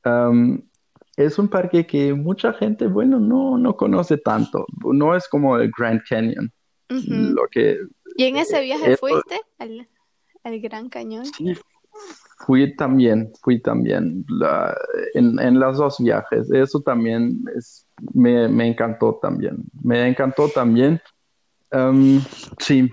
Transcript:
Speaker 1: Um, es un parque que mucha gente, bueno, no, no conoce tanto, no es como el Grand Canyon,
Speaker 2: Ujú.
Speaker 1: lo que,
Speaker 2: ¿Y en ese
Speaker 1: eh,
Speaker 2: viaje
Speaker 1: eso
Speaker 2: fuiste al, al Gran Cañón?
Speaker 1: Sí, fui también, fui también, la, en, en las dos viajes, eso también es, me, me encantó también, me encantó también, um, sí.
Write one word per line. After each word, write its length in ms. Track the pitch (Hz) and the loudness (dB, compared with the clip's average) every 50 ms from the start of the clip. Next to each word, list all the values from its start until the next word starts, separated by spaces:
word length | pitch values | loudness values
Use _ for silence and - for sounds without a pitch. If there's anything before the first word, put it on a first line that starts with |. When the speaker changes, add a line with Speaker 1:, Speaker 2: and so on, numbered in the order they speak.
| _ | _
Speaker 1:
Um, 580 | 123 120 120 120 120 120 120 120 123 - - - _ _ _ _ _ _ _ _ _ _ | 0 0 2 2 4 4 4 4 2 0 -2 -8 _ _ _ _ _ _ _ _ _ _
es 220 | - 143 156 151 - | 0 0 2 2 0
un 100 | 202 202 | 0 0
parque 380 | - 185 180 180 - 170 165 | 0 -2 -2 2 0 0 0
que 260 | - - 143 143 139 139 | 2 -2 0 0 0 0
mucha 380 | 143 147 170 196 - - 226 220 | -2 -2 -4 -4 -2 -2 -4 -2
gente, 320 | - 208 214 214 214 240 208 | -2 -2 -2 -2 -2 -2 -2
bueno, 320 | 185 208 233 262 269 247 | 0 2 2 2 2 2
no, 360 | 208 214 247 262 269 269 262 247 | 2 2 2 0 0 0 0 0
no 180 | 247 247 - | 0 0 0
conoce 420 | - - - - 185 175 - 156 147 | 0 0 0 0 0 0 0 -2 -2
tanto, 480 | - - 107 110 113 - - 98 - - - - - | 0 -2 0 0 -2 -2 -4 -8 -8 -8 -14 -8 -4
no 300 | - 131 143 147 156 175 | 0 0 2 2 2 0
es 140 | 180 180 - | 0 -2 -4
como 280 | - 147 147 135 127 117 | -2 0 0 2 2 2
el 120 | 117 110 113 | 0 -2 -2
Grand 240 | - 120 113 113 110 - - | -2 -2 -2 -2 -2 -2 -4
Canyon, 440 | 123 113 113 113 - - 110 113 _ _ _ _ _ _ _ _ | -4 -2 -2 -2 -4 -6 -8 -10 _ _ _ _ _ _ _ _
Speaker 2:
Ujú. 440 | 254 262 - - - - - - - | -8 -8 -6 -4 -2 -2 -2 0 0
Speaker 1:
lo 120 | - 123 - | -2 -2 -2
que, 300 | - 123 117 107 101 - - - _ _ _ - - | 0 0 0 0 0 -2 -8 -16 _ _ _ -14 -4
Speaker 2:
¿Y 80 | - 254 | -2 -2
en 120 | 254 262 | 0 0
ese 220 | 285 339 - 392 294 | -2 -4 -2 -2 -2
Speaker 1:
eh, 40 | |
Speaker 2:
viaje 280 | 269 262 262 - - - | -2 -4 -6 -2 0 0
Speaker 1:
eso 80 | 254 - | 0 0
Speaker 2:
fuiste 420 | - - - 156 - - 349 415 453 _ _ _ | 0 -2 -2 -2 -4 -6 -12 -12 -12 _ _ _
al, 300 | 254 226 226 226 - _ _ _ _ _ _ _ _ _ _ _ | -16 -16 -16 -18 -20 _ _ _ _ _ _ _ _ _ _ _
al 180 | _ 240 226 220 | _ -12 -12 -10
Gran 280 | 220 214 214 220 226 247 | -10 -12 -12 -14 -16 -14
Cañón? 360 | - 240 240 220 220 220 254 285 302 | -14 -14 -12 -12 -12 -12 -12 -14 -12
Speaker 1:
Sí, 180 | - - 359 349 - - _ _ _ _ _ _ 427 415 381 - _ _ _ _ _ - | -6 -4 -4 -4 -6 -10 _ _ _ _ _ _ -20 -20 -20 -20 _ _ _ _ _ -2
fui 280 | - 131 131 139 135 - | 2 2 2 2 0 0
también, 540 | - 151 131 131 135 123 117 107 110 113 110 - _ | -4 -2 0 2 4 4 4 2 2 -2 -6 -12 _
fui 180 | - 135 123 117 | 0 0 0 2
también, 640 | - - 113 120 120 110 98 90 87 82 82 95 - - | 0 -2 -2 -2 0 0 0 -2 -2 -4 -4 -8 -8 -6
la, 480 | - - 78 73 71 - 87 - - - - - - - - - - | -4 -2 0 0 0 0 -2 -4 -4 -8 -8 -6 -6 -6 -6 -4 2
en, 240 | - 120 120 113 - | 2 2 4 2 2
en 220 | - 123 123 131 | 2 4 4 4
las 160 | 131 131 135 | 4 2 0
dos 220 | 139 147 139 139 - | 0 0 -2 0 0
viajes, 500 | 123 117 107 104 - - 110 110 117 - | 0 0 0 0 -2 -2 -2 -2 0 2
eso 300 | - 131 135 139 - 147 | 2 2 2 2 -2 -4
también 640 | 143 143 127 120 113 113 113 117 120 120 123 - - - - | -2 0 0 0 0 0 0 0 0 -2 -2 -4 -8 -8 -10
es, 300 | 120 120 - - - _ _ _ - - - - | -10 -12 -12 -20 -20 _ _ _ -18 -16 -2 2
me, 340 | 131 120 120 120 120 117 110 | 4 4 6 6 4 4 2
me 180 | 110 117 117 | 2 2 2
encantó 520 | 117 117 - 117 113 113 - 117 113 110 - | 0 0 0 -2 -4 0 0 0 0 0 -2
también, 360 | - 98 - - - - - - - - _ - | -4 -4 -4 -4 -4 -6 -6 -8 -12 -14 _ -6
me 260 | - 123 120 120 120 127 | -2 0 0 2 2 0
encantó 400 | 127 - 139 131 131 - 147 147 | 0 0 -2 -2 0 0 0 0
también, 520 | 147 139 127 117 113 117 127 147 165 165 _ - _ _ _ _ _ _ _ _ _ _ _ _ | 0 0 2 4 4 4 4 4 2 0 _ -12 _ _ _ _ _ _ _ _ _ _ _ _
um, 480 | - 131 131 131 131 135 135 135 135 139 135 - - - - - - _ | -2 0 2 4 4 6 6 6 6 4 2 -2 -14 -20 -20 -20 -12 _
sí. 320 | - - 147 131 127 123 | 0 2 4 4 4 2